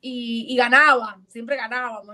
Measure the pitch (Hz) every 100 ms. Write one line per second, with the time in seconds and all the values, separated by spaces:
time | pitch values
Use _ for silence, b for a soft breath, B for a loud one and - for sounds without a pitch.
0 | 254 247 233 233 226 254 240 254 302 262
1 | 220 196 _ 233 233 277 220 247 247 214
2 | 202